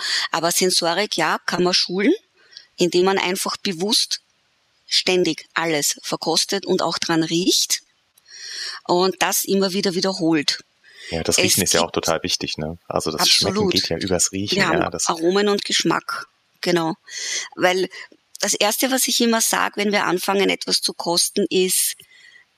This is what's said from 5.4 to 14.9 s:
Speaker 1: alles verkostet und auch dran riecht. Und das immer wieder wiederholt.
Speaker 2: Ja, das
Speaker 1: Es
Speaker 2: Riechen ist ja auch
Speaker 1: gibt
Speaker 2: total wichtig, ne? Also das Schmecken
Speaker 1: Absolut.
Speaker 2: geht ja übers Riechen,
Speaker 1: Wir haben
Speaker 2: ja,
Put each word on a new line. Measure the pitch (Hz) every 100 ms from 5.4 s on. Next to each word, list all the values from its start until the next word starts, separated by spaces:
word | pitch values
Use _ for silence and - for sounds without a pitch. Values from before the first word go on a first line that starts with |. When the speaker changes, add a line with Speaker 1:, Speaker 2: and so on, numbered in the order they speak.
| -
Speaker 1:
alles | - 165 151 139 -
verkostet | - - - 175 - 196 -
und | 185
auch | 165 170
dran | - 165
riecht. | 160 165 185 - - - - _ _ _ _ - - - - - -
Und | 175 185 180
das | 170 196
immer | - 196 190
wieder | 190 196
wiederholt. | 175 190 196 160 160 139 - - _ _ - -
Speaker 2:
Ja, | 82
das | 82 82
Speaker 1:
Es |
Speaker 2:
Riechen | 92 -
ist | 87
ja | 85
auch | 85
Speaker 1:
gibt |
Speaker 2:
total | - - 80
wichtig, | 87 - 80 -
ne? | 78 85 -
Also | 90 85
das | 78 -
Schmecken | - 92
Speaker 1:
Absolut. | 196 196
Speaker 2:
geht | 95 -
ja | 82
übers | 95 87 -
Riechen, | 95 104 190
Speaker 1:
Wir | 180
haben | 165
Speaker 2:
ja, | -